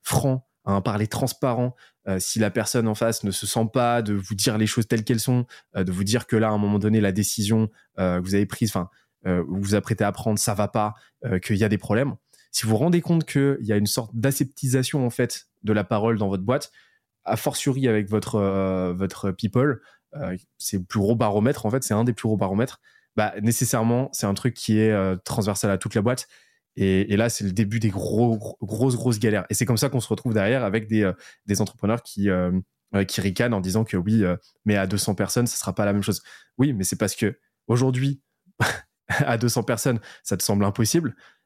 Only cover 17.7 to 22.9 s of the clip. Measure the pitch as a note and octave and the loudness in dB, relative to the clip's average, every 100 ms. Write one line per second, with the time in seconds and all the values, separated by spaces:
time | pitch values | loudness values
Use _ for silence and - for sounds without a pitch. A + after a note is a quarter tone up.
17.7 | C3 C3 G#2+ G2 G#2+ - G#2+ G2 G2 F#2+ | 0 2 2 2 -2 0 0 0 0 0
18.7 | F#2 F#2 F2+ F#2+ - G2 F2+ G2+ B2 C#3+ | 0 -2 -2 -4 -4 -6 -4 -2 0 0
19.7 | A2+ _ _ _ D3 F2+ F#2 _ - - | -2 _ _ _ -10 -8 -8 _ -12 -6
20.7 | G2 F2+ G#2+ G2+ A#2 A2 G#2 A#2 - A2 | -6 -4 0 2 2 2 2 0 0 -2
21.7 | C3 - G#2+ A#2+ G#2 A2 G#2 F#2+ G2 C3 | -2 0 0 0 0 -2 0 0 0 -2
22.7 | - _ | -6 _